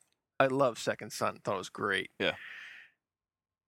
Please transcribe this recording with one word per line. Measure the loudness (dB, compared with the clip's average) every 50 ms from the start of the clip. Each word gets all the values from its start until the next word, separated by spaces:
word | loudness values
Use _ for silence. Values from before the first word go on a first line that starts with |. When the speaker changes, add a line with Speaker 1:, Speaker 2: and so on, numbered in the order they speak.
| _ _ _ _ _ _ _ 2
Speaker 1:
I | 2 4
love | 4 4 4 4 2 0
Second | -2 -2 -2 -2 -4 -10
Son. | -4 -2 -2 -2 -2 -2 -4
Thought | -2 -2
it | -2
was | -4 -6
great. | -6 -2 0 2 2 0 0 -2 _ 0
Speaker 2:
Yeah. | 2 2 2 0 -6 -14 -14 -14 -14 -16 -16 -18 -20 -20 _ _ _ _ _ _ _ _ _ _ _ _ _ _ _